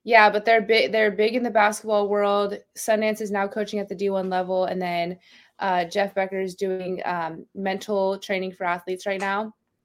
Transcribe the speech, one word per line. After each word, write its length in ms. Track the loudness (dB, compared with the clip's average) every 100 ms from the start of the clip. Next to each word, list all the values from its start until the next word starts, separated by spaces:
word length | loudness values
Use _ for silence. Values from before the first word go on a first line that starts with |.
yeah, 260 | 4 8 8
but 140 | 6
they're 180 | 4 4
bi-, 260 | 4 4 4
they're 200 | 2 2
big 240 | 2 0
in 80 | 0
the 80 | 0
basketball 580 | 4 4 2 -2 0 2
world. 500 | 2 2 2 0 -4 -12 -6
Sundance 440 | 0 2 0 -2
is 100 | -4
now 160 | -2 -2
coaching 300 | -4 -4 -6
at 100 | -6
the 60 |
D 160 | -4 -2
one 200 | -2 -2
level, 340 | -2 -2 0
and 160 | -2 -2
then, 380 | -4 -2 -4 -6 _ -20 _ -6
uh, 260 | -2 0
Jeff 300 | 0 -2 -2
Becker 260 | -2 -2 -2
is 140 | -6
doing, 480 | -4 -4 -4 -6 -6
um, 420 | -4 -4 -6 -8 -14
mental 640 | -8 -4 -4 -2 0 0 -2
training 340 | -4 -4 -4
for 120 | -4
athletes 420 | -4 -2 -4 -6 -4
right 140 | -4
now. 340 | -2 -2 -4 -10 _ _